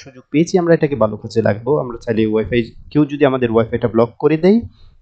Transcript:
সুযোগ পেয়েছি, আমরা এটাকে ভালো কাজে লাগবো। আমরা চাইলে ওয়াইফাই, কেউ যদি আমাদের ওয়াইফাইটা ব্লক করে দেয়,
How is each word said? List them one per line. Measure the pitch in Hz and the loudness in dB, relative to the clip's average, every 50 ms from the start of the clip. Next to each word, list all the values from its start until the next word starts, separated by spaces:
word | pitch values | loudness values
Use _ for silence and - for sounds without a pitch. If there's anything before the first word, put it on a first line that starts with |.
| - | -8
সুযোগ | 135 131 127 - _ | -14 -20 -20 -12 _
পেয়েছি, | - 147 170 - - 180 | 0 0 0 2 2 0
আমরা | 170 170 170 160 | 4 4 4 4
এটাকে | 165 143 143 - 110 | 2 0 0 0 -2
ভালো | 107 107 107 | -2 -2 -6
কাজে | - 104 - 113 104 107 | -12 -4 -2 0 0 0
লাগবো। | 104 104 117 127 151 147 139 | -2 -2 -2 -2 -2 -2 -2
আমরা | 123 113 113 - | -6 -10 -10 -6
চাইলে | - 113 104 110 107 107 | -4 -2 0 0 0 0
ওয়াইফাই, | 110 107 95 123 120 113 113 - - - - | -2 -2 -2 -2 -2 -2 -4 -8 -18 -16 -4
কেউ | - 147 151 139 | 0 0 0 0
যদি | 147 139 147 135 | 0 0 2 2
আমাদের | 131 131 123 113 110 | 2 0 -2 0 2
ওয়াইফাইটা | 113 113 113 120 117 120 113 101 | 0 0 0 -2 -4 -4 -2 0
ব্লক | 113 117 110 - - - | 0 0 0 -2 -2 0
করে | 147 156 156 160 | 0 0 2 4
দেয়, | 185 208 233 233 - - _ - - - _ | 4 2 2 0 -4 -12 _ -20 -20 -20 _